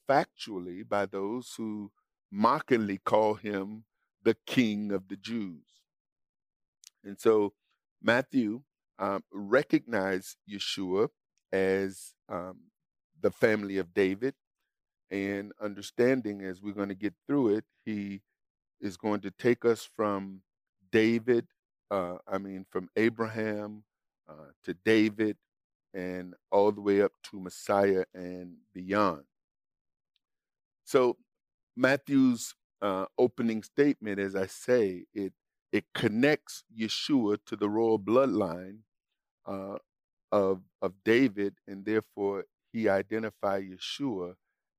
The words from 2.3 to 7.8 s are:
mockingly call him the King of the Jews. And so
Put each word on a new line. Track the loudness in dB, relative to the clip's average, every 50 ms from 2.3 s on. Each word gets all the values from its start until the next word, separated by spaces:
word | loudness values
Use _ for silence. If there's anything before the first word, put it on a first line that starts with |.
mockingly | -2 2 4 4 4 2 2 2 2 2 2 2 -2 -4 -2
call | 2 2 4 4 2 0
him | -2 -4 -6 -4 -4 -6 -6 -10 -16 -18 _ _ _ _ _ _ _
the | 0 0 0 0 -2
King | -2 2 2 2 2 2 -2 -2 -2
of | -2 -4 -4 -6
the | -14
Jews. | -12 -10 -8 -6 -6 -6 -8 -10 -14 -20 _ _ _ _ _ _ _ _ _ _ _ _ _ _ _ _ _ _ _ _ _ _ _ -20 -20 _ _ -16
And | -16 -8 0
so | 4 4 4 4 4 0 -2 _ _ _ _ _